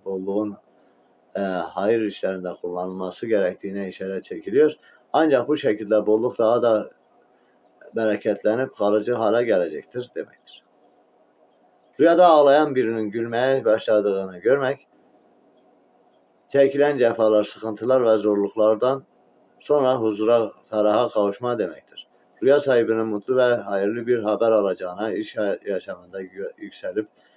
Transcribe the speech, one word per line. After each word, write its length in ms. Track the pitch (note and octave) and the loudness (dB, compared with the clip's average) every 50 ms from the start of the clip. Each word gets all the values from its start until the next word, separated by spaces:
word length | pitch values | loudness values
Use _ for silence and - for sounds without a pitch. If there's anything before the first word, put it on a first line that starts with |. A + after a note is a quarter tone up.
| - | -8
bolluğun, 520 | G2 F#2+ F#2+ F#2 G2 G2 G#2 G#2+ G#2 G2 - _ _ _ _ _ _ _ _ _ _ _ _ _ _ - | -8 -8 -6 -4 -4 -2 -2 -2 -4 -8 -12 _ _ _ _ _ _ _ _ _ _ _ _ _ _ -8
e, 40 | F#2+ | -6
hayır 600 | G2 F#2+ F#2 F2+ E2+ - - F2+ G2 G#2 A#2 A#2 | -4 -4 -4 -4 -6 -6 -6 -4 0 0 0 0
işlerinde 480 | A2 G2+ F#2+ - - F#2+ F#2+ F#2 F2+ F2 E2+ - | 0 -4 -6 -6 -6 -6 -6 -6 -8 -10 -10 -10
kullanılması 640 | - F2+ F2 F2+ F2+ F#2 F#2 F#2 F#2 F#2 F2+ - B2 | -10 -8 -8 -6 -8 -8 -8 -8 -8 -8 -8 -8 -6
gerektiğine 640 | A2+ A2+ G2+ F#2+ F2+ F2+ - - G2 F#2+ G2+ G2 F#2 | -2 0 0 0 -2 -4 -6 -10 -10 -8 -8 -8 -8
işaret 360 | F2+ - F#2+ F#2+ F#2+ F#2 - | -10 -10 -10 -8 -8 -10 -10
çekiliyor. 480 | - F#2 - - G2 G#2 C#3 D3+ D3+ - _ _ _ _ _ _ _ | -12 -14 -12 -8 -2 2 2 2 2 0 _ _ _ _ _ _ _
Ancak 360 | - D3 D#3+ D#3 C#3 B2 A#2+ - | 0 0 2 2 2 2 0 0
bu 80 | D3+ | -2
şekilde 500 | D3 - B2+ G#2+ G#2+ A2 G2 G#2+ G#2+ G2+ | -2 0 -2 -2 -2 0 0 0 2 2
bolluk 320 | G#2+ G#2+ A2 A2+ B2 B2 - | 2 2 2 0 -2 -2 0
daha 240 | A#2 A2 A#2+ A#2+ | 2 2 2 2
da 280 | A#2 A#2 A2 G#2 F#2 - - _ _ _ _ _ _ _ _ _ _ _ _ _ _ _ _ - - - - | 2 2 2 0 -2 -4 -14 _ _ _ _ _ _ _ _ _ _ _ _ _ _ _ _ -20 -16 -10 -4
bereketlenip 800 | A2+ A2+ A2 G#2 G2+ - A2+ G2+ - - G#2 A2 B2 C3 - - | -2 0 0 -2 -2 -2 -2 -2 0 0 0 0 0 -2 -6 -4
kalıcı 380 | - G#2 G#2 G#2 G#2+ G2+ B2 A#2+ | -2 0 2 2 2 0 0 -2
hale 300 | A2+ A2+ G#2 A2 A#2+ B2 | 0 0 0 2 2 2
gelecektir 640 | A#2 G#2 F#2 F2 D#2+ D2+ D2 - _ - B2 B2 - - | 2 0 0 0 -2 -6 -10 -14 _ -12 -12 -12 -10 -10
demektir. 500 | D#2+ - - _ _ _ _ - - _ _ _ _ _ _ _ _ _ _ _ _ _ _ _ _ _ _ _ _ _ _ _ _ _ _ _ - | -12 -12 -12 _ _ _ _ -20 -20 _ _ _ _ _ _ _ _ _ _ _ _ _ _ _ _ _ _ _ _ _ _ _ _ _ _ _ 2
Rüyada 260 | C#3+ E3 E3+ E3+ F3+ | 4 4 6 6 6
ağlayan 480 | F3 D#3+ D3+ C#3+ C#3 C#3 D3+ D#3 D3 C3+ | 8 8 8 8 6 6 4 4 2 0
birinin 360 | C3 A#2+ A2 A2+ A2+ A2 G#2 | -2 -2 0 -2 -4 -4 -4
gülmeye 540 | G2+ A#2 A#2 A#2 A#2 A#2 B2+ C3+ C3+ C3+ A2+ | -6 -6 -6 -4 -4 -2 0 0 0 0 2
başladığını 720 | A2 G#2+ A2 - - A2 G#2+ G2+ G#2 G2 G2 G2 F#2+ F#2 F2 | 2 0 2 2 2 2 2 2 0 -2 -2 -4 -8 -8 -2
görmek, 500 | F2+ A2+ C3+ C#3+ C3+ B2+ C#3 C3+ _ _ _ _ _ _ _ _ _ _ _ _ _ _ _ _ _ _ _ _ _ _ _ _ _ _ _ _ _ _ _ _ _ _ | 0 2 2 2 0 -2 -4 -6 _ _ _ _ _ _ _ _ _ _ _ _ _ _ _ _ _ _ _ _ _ _ _ _ _ _ _ _ _ _ _ _ _ _
çekilen 500 | - C#3 C#3 C3+ C#3 C3+ C#3+ D3 D3 B2+ | 2 2 2 4 4 2 2 2 2 2
cefalar, 460 | B2 A#2 G#2 - A2 G#2+ G#2+ G#2+ G#2+ | 2 2 2 2 2 4 4 2 2
sıkıntılar 600 | - - - A2 A2+ G#2+ G#2 A2 B2 C3 C3 A#2+ | 0 -6 -10 -10 -8 -8 -4 -2 0 2 2 4
ve 120 | A2+ A2 | 2 2
zorluklardan 880 | G#2 G2+ G#2 G#2 G2+ G2+ G2 - A2 G#2+ G#2+ A2 G#2 B2 B2+ C#3 C3+ C3 _ _ _ _ _ _ _ _ _ _ _ | 2 2 0 0 0 0 -2 0 2 2 2 2 2 0 -2 -2 -4 -8 _ _ _ _ _ _ _ _ _ _ _
sonra 360 | - - D3 D3 C3+ B2+ C3 | -2 0 0 2 2 2 0
huzura, 560 | B2 A2+ A2 G#2 G2+ A2 A2 A#2+ A#2 A2+ G2 - _ _ - | 0 0 -2 -2 0 2 2 2 2 2 -2 -6 _ _ -4
feraha 380 | G#2+ G#2+ G#2 G#2+ G#2 A2+ B2 A#2+ | -2 0 2 2 2 2 0 0
kavuşma 500 | - A2 G#2 G2+ G2 - B2 A#2+ A#2+ A2 | 0 -2 -2 -2 -2 -4 -6 -4 -4 -4
demektir. 500 | G2 E2+ D2 - - _ - - - _ _ _ _ _ _ - | -4 -6 -8 -12 -20 _ -20 -20 -20 _ _ _ _ _ _ -2
Rüya 180 | A2 C3 C#3 D3 | 2 2 2 2
sahibinin 460 | C#3+ C3+ B2+ A#2+ A2+ G#2 A2+ A2+ A2 | 2 2 2 2 2 0 0 -2 -2
mutlu 300 | A2 G#2+ G#2 G2+ - C3 | -4 -4 -6 -4 -2 0
ve 60 | B2+ | 2
hayırlı 640 | B2+ B2 A#2+ A2 G2+ G2+ G2+ G2 G2 G2+ A2+ A#2+ A#2 | 2 2 0 -2 -4 -4 -4 -2 -2 -2 -4 -4 -2
bir 160 | A#2+ B2 A#2 | -2 -2 0
haber 280 | G#2 G#2+ G#2 F#2+ A2+ A2+ | 0 -2 -2 0 2 2
alacağına, 640 | A2+ G#2+ G2+ G2 F#2 - F#2+ F2+ F2 G2 G#2+ A2 | 2 2 2 0 -2 -4 -8 -10 -8 -8 -6 -6
iş 240 | F#2+ G2 A2 - - A2+ G#2 G2+ F#2+ - - | -6 -6 -8 -8 -6 -6 -4 -4 -4 -6 -6
yaşamında 560 | G2+ G2 F#2 - G2+ F#2 F2 F2+ F2 F#2 G2 | -6 -6 -6 -6 -10 -14 -16 -16 -14 -12 -12
yü-, 300 | F#2+ F#2 F#2 F#2+ G2 F2+ - - | -12 -12 -12 -12 -12 -12 -12 -14
yükselip 500 | G#2+ G2 - - - F#2+ F#2 G#2+ G#2+ - _ _ _ _ _ | -18 -18 -14 -12 -10 -8 -6 -6 -6 -8 _ _ _ _ _